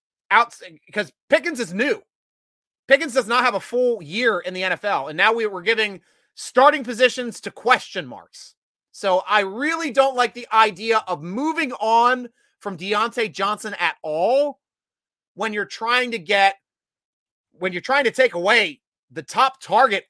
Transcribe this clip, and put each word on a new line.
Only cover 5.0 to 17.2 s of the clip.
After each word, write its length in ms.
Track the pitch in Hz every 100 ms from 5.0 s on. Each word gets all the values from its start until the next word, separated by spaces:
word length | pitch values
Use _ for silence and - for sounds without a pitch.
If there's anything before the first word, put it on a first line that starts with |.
| 139
And 80 | 156
now 160 | 208
we, 140 | 233 214
we're 160 | 185
giving 400 | 175 220 214 190 _ _ _
starting 500 | - - 247 277 294
positions 560 | 233 226 254 - 240 -
to 100 | 190
question 560 | - 226 233 - 190 135
marks. 500 | 104 82 - - _ _ _ _
So 300 | - 196 185 175
I 140 | 208
really 500 | 196 214 294 330 320
don't 240 | 233 269
like 200 | 247 233
the 120 | 240 226
idea 500 | 220 220 175 226 220 185
of 140 | 165
moving 500 | 165 208 302 311 285
on 560 | 254 220 226 240 254 240 _ _ _
from 180 | 208 175
Deontay 560 | 190 208 226 240 220
Johnson 420 | 151 196 208 214 196
at 180 | 170 -
all 580 | 160 156 196 269 285 277 _ _ _ _ _ _ _
when 220 | - 220
you're 100 | 214
trying 460 | 202 - 226 247 247
to 80 | 226
get, 380 | 156 202 196 - _ _ _ _ _ _